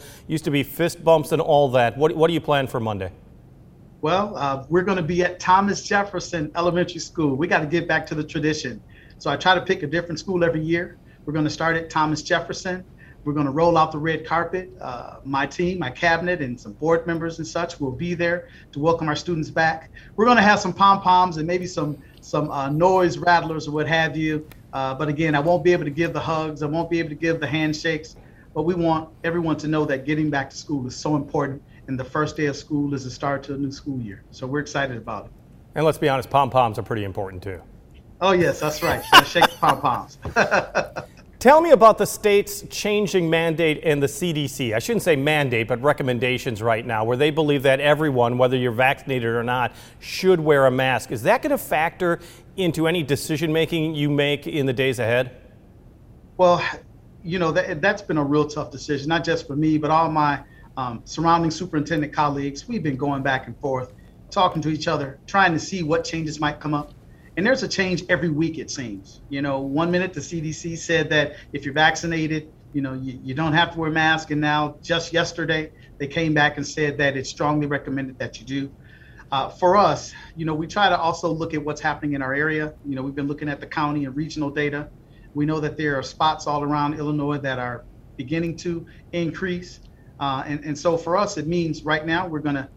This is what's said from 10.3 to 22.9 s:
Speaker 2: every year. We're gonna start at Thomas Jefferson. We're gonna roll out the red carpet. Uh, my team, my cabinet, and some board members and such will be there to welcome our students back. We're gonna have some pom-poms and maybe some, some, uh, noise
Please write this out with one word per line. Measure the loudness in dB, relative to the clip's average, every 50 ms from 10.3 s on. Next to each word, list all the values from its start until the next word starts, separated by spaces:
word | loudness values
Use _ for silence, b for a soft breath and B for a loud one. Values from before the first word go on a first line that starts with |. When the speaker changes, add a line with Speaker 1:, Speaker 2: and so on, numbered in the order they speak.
| 0 2 2
Speaker 2:
every | 2 2 0 -2
year. | 0 -2 -2 -2 -4 -10 -18 b b b b b
We're | -6 -2
gonna | 0 0 -2
start | -2 0 0 0 0
at | 0 -2 -2
Thomas | -2 0 0 0 0 -2
Jefferson. | -2 -2 -2 -2 -2 -4 -8 -8 -6 -6 -8 -8 -10 -14 -20 B B B B B -6
We're | -4 -2
gonna | 0 0 0
roll | 2 2 4 4 6
out | 4 4 2 0
the | -4
red | -2 -2 -2 -4 -4
carpet. | -2 -2 -2 -2 -2 -4 -6 -8 -8 -14 -14
Uh, | -12 -10 -10 -10 -12 -14 -16 -14 -10
my | -4 -2 -2 -2
team, | -2 -2 -2 -2 -2 -2 -2
my | -4 -6
cabinet, | -4 0 2 2 2 2 2 0 -2 -2
and | -2 -6 -8 -10
some | -12 -16 -12
board | -4 0 2 2 2 2
members | -2 -4 -4 -4 -6 -6 -8
and | -10
such | -6 -6 -6 -6 -6 -6 -6
will | -6 -6
be | -6 -4 -4 -4 -2
there | -2 0 0 0 -2 -6 B B B B B -8
to | -2
welcome | 2 2 2 2 0 -2
our | -2
students | -2 -2 -4 -4 -4 -4 -4
back. | 0 2 2 2 0 -2 -8 -16 B B B B B
We're | 2 4
gonna | 6 6 8
have | 8 6 6 4
some | 4 -2 2
pom-poms | 4 6 6 6 6 4 4 6 6 6 4 2
and | -2 -2
maybe | -2 -2 -2 -2
some, | -4 -4 -4 -4 -4 -4 -8 B B B B -10
some, | -4 -2 -2 -2 -2
uh, | -2 -4 -4 -2
noise | 0 4 4 4